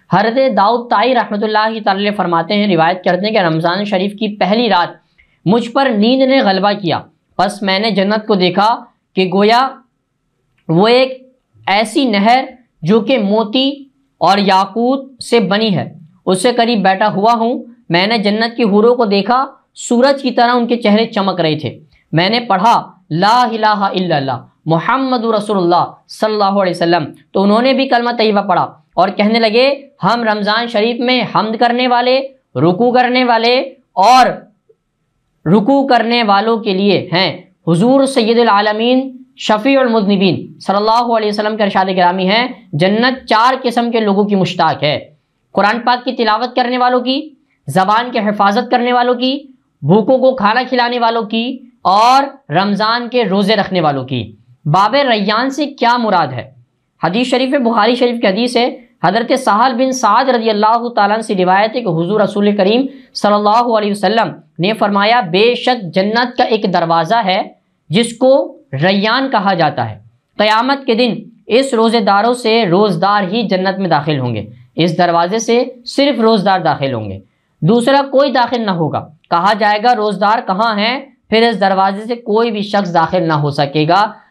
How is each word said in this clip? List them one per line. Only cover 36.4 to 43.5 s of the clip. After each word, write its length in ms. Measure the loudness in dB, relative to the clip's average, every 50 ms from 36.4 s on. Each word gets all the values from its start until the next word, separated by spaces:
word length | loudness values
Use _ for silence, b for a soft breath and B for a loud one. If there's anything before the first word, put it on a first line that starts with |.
| 0 0 -2 -2
के 140 | -2 -4 -2
लिए 240 | 0 0 2 0 0 -2 -2
हैं। 180 | -2 -2 -2 -2 -4 -8 -14 _ _ _ -2
हुजूर 380 | 0 0 2 4 4 4 2 2
सैयदुल 420 | 2 0 0 0 2 2 2 2 4
आलमीन 500 | 2 2 2 0 0 0 0 2 2 0 0 -4 -10 -18 -20 _ _ -6
शफीउल 480 | -2 -2 -2 0 2 2 2 2 2 2
मुज़निबीन 460 | 0 0 0 2 2 2 2 2 0 -2 -6 -12 -18 -10
सल्लल्लाहु 520 | -4 -2 -2 0 2 2 2 2 0 0 0
अलैहि 160 | 0 0 -2
वसल्लम 260 | -2 -2 -4 -4 -2
के 60 | -2 -2
इरशाद 240 | 0 0 0 0 0
गिरामी 360 | 0 2 2 2 2 0 0
हैं, 420 | 0 0 0 -2 -4 -8 -14 -14 _ -2
जन्नत 520 | 0 0 2 2 2 0 0 -2 -2 -2 0
चार 260 | 0 2 2 2